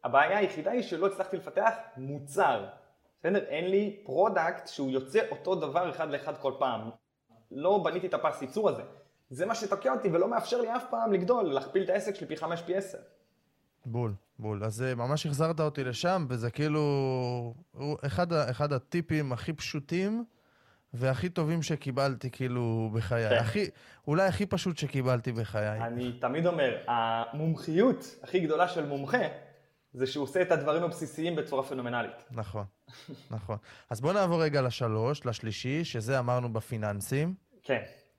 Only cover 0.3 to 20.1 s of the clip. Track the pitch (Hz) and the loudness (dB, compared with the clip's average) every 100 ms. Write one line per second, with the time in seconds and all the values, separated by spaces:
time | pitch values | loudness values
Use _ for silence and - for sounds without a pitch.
0.3 | 196 196 - 156 240 214 165 196 196 185 | 4 2 0 -2 -2 -2 0 0 0 -4
1.3 | 190 - 165 220 226 - 131 131 143 139 | -4 -4 2 2 2 -10 -12 -8 -8 -6
2.3 | - 175 117 98 - - _ _ _ 160 | 2 4 4 -2 -14 -20 _ _ _ 0
3.3 | 196 - 143 180 190 208 202 - 139 208 | 0 0 -4 2 2 2 -4 -4 4 4
4.3 | 185 165 175 - - 139 131 131 214 - | 4 0 -2 -10 -4 0 0 2 0 2
5.3 | - - 185 151 151 180 135 156 143 - | -4 -2 0 0 0 0 -2 -4 -4 -4
6.3 | - 135 131 135 113 110 - _ _ _ | -2 -2 2 0 0 -6 -12 _ _ _
7.3 | _ _ 131 160 202 165 170 175 156 156 | _ _ -2 2 4 2 -2 -2 0 0
8.3 | - 131 - 208 - - - - _ _ | -2 -6 0 2 0 -6 -16 -20 _ _
9.3 | 127 185 220 214 196 262 254 208 165 190 | -4 -2 -2 -2 0 0 2 2 4 4
10.3 | 233 - 240 233 240 - 233 226 196 180 | 2 0 0 0 -2 -2 -2 2 2 4
11.3 | 233 190 135 - 190 190 190 208 196 143 | 2 2 0 0 -2 2 0 0 -6 -6
12.3 | 156 165 170 170 185 196 - - _ _ | -6 -4 -4 -2 -2 -2 -10 -16 _ _
13.3 | _ _ _ _ _ - 117 117 98 _ | _ _ _ _ _ -6 -2 -2 -4 _
14.3 | _ 107 104 110 107 131 123 120 151 160 | _ -6 -4 -4 -2 -2 -2 0 0 -2
15.3 | 139 160 160 151 147 127 117 170 185 143 | 0 0 2 0 0 -4 -2 0 0 0
16.3 | 123 117 - 151 151 147 139 135 131 123 | -2 -2 0 0 2 2 2 2 0 0
17.3 | 123 120 117 - - 143 151 143 160 175 | -2 -6 -10 -18 -8 -6 -2 -2 0 2
18.3 | 165 127 127 147 139 - 175 165 156 143 | 2 2 0 0 0 0 -4 0 0 0
19.3 | 120 - 156 - 156 135 170 196 | -2 -4 -6 -4 -6 -2 -2 0